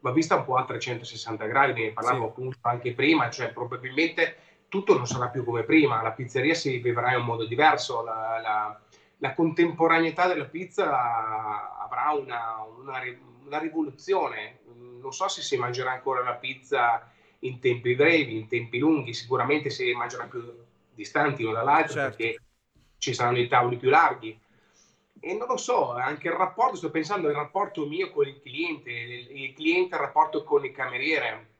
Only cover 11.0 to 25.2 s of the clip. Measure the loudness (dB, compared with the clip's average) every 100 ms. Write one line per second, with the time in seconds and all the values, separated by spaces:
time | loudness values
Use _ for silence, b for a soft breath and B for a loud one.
11 | 0 -2 -2 -4 -4 -6 -8 -10 -8 -2
12 | 0 0 -2 -6 -6 -8 -10 -14 -10 -8
13 | -8 -12 -20 -20 -8 -6 -4 -2 -4 -6
14 | 0 0 0 -4 -12 -16 -20 -20 -20 -12
15 | -10 -2 -2 -2 -2 0 0 -2 -2 -2
16 | -2 0 0 -2 -6 -10 -2 2 4 2
17 | b b b b -8 0 0 2 2 6
18 | 6 6 4 -4 -2 -4 -2 0 4 4
19 | 0 -8 -2 0 2 0 0 -2 -2 0
20 | -4 -6 -10 -10 -12 -16 -20 _ _ -16
21 | -4 0 0 2 -2 0 4 4 4 0
22 | -4 -2 -4 -4 _ _ _ _ _ _
23 | -4 0 2 2 4 4 4 2 6 6
24 | 6 2 -8 -14 b b b b b b
25 | _ -14